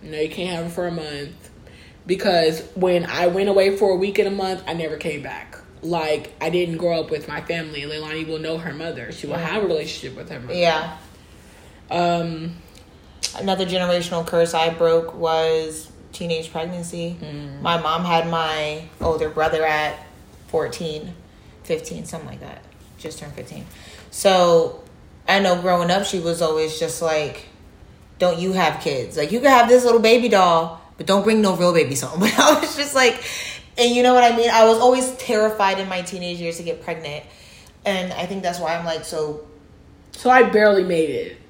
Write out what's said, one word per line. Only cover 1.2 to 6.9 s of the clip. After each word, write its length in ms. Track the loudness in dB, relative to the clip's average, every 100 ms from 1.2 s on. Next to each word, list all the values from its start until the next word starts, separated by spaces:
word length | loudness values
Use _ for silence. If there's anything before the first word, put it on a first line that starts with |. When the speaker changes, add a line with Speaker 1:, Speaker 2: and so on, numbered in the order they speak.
| -12 -16 -20 -20 -20 -20 -20 -20 -6
Speaker 1:
Because 540 | -2 2 4 2 0 -8
when 320 | -2 2 2 0
I 220 | 0 0
went 200 | 2 2
away 300 | 4 4 2
for 140 | 2
a 40 | 2
week 220 | 0 0
and 100 | 0
a 40 |
month, 320 | -2 -4 -6 -8
I 80 |
never 240 | -6 -6 -6
came 240 | -8 -8
back. 340 | -10 -14 -16 -20 -20 -14
Like, 500 | -4 -4 0 -2 -4 -8
I 80 | -2
didn't 280 | -2 -2 -2
grow 220 | -2